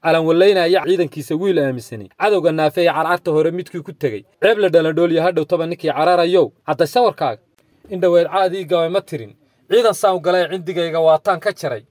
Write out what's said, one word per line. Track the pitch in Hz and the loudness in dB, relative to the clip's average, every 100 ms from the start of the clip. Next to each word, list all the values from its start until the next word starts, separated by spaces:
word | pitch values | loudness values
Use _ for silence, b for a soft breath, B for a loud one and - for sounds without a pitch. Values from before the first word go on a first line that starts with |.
Calan | 165 165 160 | 2 0 2
walaynaya | 165 196 190 170 185 | 4 4 4 2 0
ciidankiisa | 156 185 165 156 139 160 | 0 -2 -2 -6 -8 -4
wiil | 196 170 | 0 0
aaminsani. | 139 123 - 113 101 _ | 0 -4 -10 -16 -16 _
Cadowga | 202 202 165 | -2 0 0
naafeey | 160 156 180 170 | 0 -2 0 0
carcarta | 151 160 175 - | 0 -2 -2 -2
hore | 151 160 | 0 0
midkii | 175 175 175 | -2 -10 -12
ku | 151 | -14
tegay. | 156 143 104 - _ | -8 -6 -6 -14 _
Ceeb | 185 214 | 0 2
la | 190 | 2
dhalandhool | 165 160 160 170 | 2 2 0 0
iyo | 160 | 2
hadhow | 170 170 | 0 -2
toban | 151 170 165 | -2 -4 -4
ninkii | 170 156 | -6 -4
cararayow. | 139 156 175 170 185 240 _ - | 0 2 2 2 2 0 _ -8
Hadda | 156 160 | -2 0
sawirkaaga. | 247 233 156 147 110 _ _ _ _ - | 2 0 0 -6 -6 _ _ _ _ -14
In | 190 | -2
dhaweyd | 180 175 170 | 2 2 2
caadii | 185 190 190 | 0 0 -2
gabay | 165 175 165 | -2 -2 0
ma | 190 | -2
tirin. | 185 147 107 _ _ _ _ | -6 -14 -14 _ _ _ _
Ciidan | 208 226 | 2 2
saan | 196 202 185 | 2 0 0
u | |
galay | 165 180 170 | 0 0 0
cindigayga | 185 165 175 170 160 | -4 -6 -4 -2 2
waataan | 160 156 - 175 | 4 4 2 -2
ka | 208 | -4
jaray. | - 151 117 110 | -6 -8 -8 _